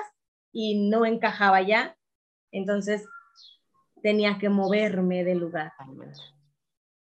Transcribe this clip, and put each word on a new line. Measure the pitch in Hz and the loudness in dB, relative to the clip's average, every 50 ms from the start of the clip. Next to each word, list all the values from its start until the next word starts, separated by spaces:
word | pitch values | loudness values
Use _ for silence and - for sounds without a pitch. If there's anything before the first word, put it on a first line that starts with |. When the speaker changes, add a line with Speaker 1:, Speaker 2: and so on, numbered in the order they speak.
| 427 - _ _ _ _ _ _ _ _ | -2 -6 _ _ _ _ _ _ _ _
Speaker 1:
y | - 226 220 214 208 208 202 202 | -8 -4 -2 -2 0 0 2 2
no | 214 226 226 | 2 4 2
encajaba | 226 226 226 233 214 202 - 208 196 190 190 | 2 2 0 0 -2 0 2 4 4 6 4
ya. | 185 190 214 233 269 359 - _ _ _ _ _ _ _ _ _ _ _ | 4 4 2 2 2 -2 -6 _ _ _ _ _ _ _ _ _ _ _
Entonces, | - 196 190 196 202 202 185 208 208 208 208 - - - - _ _ - - - - _ _ _ _ _ _ _ _ - | -8 -6 -4 -2 -2 -2 -2 -2 -4 -4 -6 -10 -20 -20 -20 _ _ -20 -20 -20 -20 _ _ _ _ _ _ _ _ -4
tenía | - 208 208 214 208 202 202 202 | 0 0 2 2 2 0 0 0
que | 202 202 | 0 0
moverme | 202 196 190 190 202 208 214 208 190 185 185 180 180 180 180 | 2 2 2 2 2 2 2 0 0 0 0 0 0 0 0
del | 180 180 175 | 0 0 -2
lugar. | 170 165 170 160 156 165 - - | -2 -4 -6 -6 -8 -8 -12 -18
Speaker 2:
Totalmente. | 139 135 135 - - 143 143 - - - _ _ _ _ _ _ _ _ _ _ _ _ _ _ | -20 -20 -18 -18 -18 -18 -18 -20 -20 -20 _ _ _ _ _ _ _ _ _ _ _ _ _ _